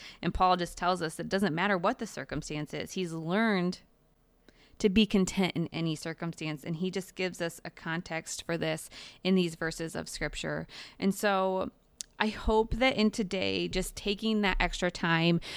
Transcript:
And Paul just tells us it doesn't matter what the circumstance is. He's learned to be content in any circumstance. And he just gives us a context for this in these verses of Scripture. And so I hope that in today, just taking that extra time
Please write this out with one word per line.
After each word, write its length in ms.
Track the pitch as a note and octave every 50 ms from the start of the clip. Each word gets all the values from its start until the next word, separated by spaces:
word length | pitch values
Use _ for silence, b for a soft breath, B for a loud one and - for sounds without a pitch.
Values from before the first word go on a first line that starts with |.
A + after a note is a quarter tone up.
| B B B B
And 100 | B -
Paul 240 | - - F#3 F#3 F3+
just 220 | F3+ F3 - - -
tells 240 | F#3 F3 F#3 F3+
us 160 | E3+ D#3+ - -
it 100 | E3 D#3
doesn't 240 | F#3+ F#3+ G#3 F3
matter 240 | D3 E3 F#3 G3+ G3+
what 220 | F3 E3+ G#3 B3+ -
the 80 | A#3
circumstance 680 | - - - C3+ - C3+ D3 - - D#3 D3+ D3+ -
is. 200 | - D3+ - -
He's 200 | - F#3+ F#3 E3
learned 680 | E3 D#3+ D#3+ E3 F3+ G#3+ A3+ A3+ G3+ F3+ F3 F3+ F3+ - - _ _ _ _ _ _ _ _ _ _ _ _ b b b b b b b
to 100 | - G#3+
be 160 | F#3 A3 G#3+
content 500 | - - G3 F#3 - - G3 F#3 E3+ -
in 120 | E3 E3 -
any 240 | - D#3+ E3 E3 D#3
circumstance. 680 | - - E3 D#3+ - E3+ E3+ D#3+ - D#3+ D#3 D#3 C#3+
And 140 | - - E3
he 160 | D#3 F#3 F#3
just 240 | F3+ G3 F3+ - -
gives 260 | - F#3 F3+ F3 -
us 180 | F3 E3 - - -
a 60 | E3
context 720 | - - - E3+ D#3+ E3+ F#3 - E3 D#3+ - - - - -
for 100 | - E3+
this 320 | D#3+ D#3+ D#3+ D#3 D#3 - - B B B B B B B
in 100 | F#3 F#3+
these 220 | F#3 F3+ E3+ E3
verses 400 | - E3+ D#3+ - - E3 D#3+ -
of 120 | - D#3+ -
Scripture. 600 | - - D#3 D3+ - - - D#3+ D3 D#3 E3 - B B B B B
And 160 | B - G3
so 600 | F#3+ - - G#3 G3 F#3+ F#3+ F#3+ F#3 F#3+ - - - _ _ _ _ - - - _ -
I 60 | G#3+ A3
hope 460 | - - - - A3 A3 A3 - -
that 200 | A3 B3 C4 -
in 140 | - G#3+ G#3+
today, 560 | - - G#3+ F3+ - F#3+ G3 G3 F#3+ F#3 F3
just 300 | F3 E3+ F#3 F#3 - -
taking 460 | - - G#3 G3 G3 A3 A3 A3 G#3+
that 140 | G#3 F#3+ F#3 -
extra 320 | - E3+ - - F#3 F3+
time 480 | - - - E3+ E3 E3 E3 E3+ E3+ E3+ B B B